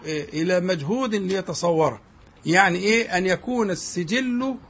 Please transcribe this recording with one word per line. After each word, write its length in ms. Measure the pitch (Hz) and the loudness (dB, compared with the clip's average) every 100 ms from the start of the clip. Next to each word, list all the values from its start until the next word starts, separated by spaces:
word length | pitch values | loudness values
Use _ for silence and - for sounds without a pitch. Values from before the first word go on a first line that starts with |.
| 151 | -6
آه، 180 | 156 | -6
إلى 360 | 143 147 165 180 | -4 -4 0 2
مجهود 560 | 180 180 139 233 262 208 | 2 -2 -2 -2 0 -2
ليتصوره. 840 | 185 190 185 156 170 160 156 110 - - - - - | -2 -2 -4 -4 0 2 2 0 -14 -20 -20 -10 0
يعني 320 | 175 196 175 | 4 4 4
إيه؟ 380 | 202 226 220 185 | 2 2 2 0
أن 80 | 185 | 0
يكون 460 | 175 - 247 208 | 0 -2 -2 0
السجل، 880 | 170 - - 170 233 262 240 262 254 - | -2 -6 -4 -2 0 0 -2 -2 -6 -12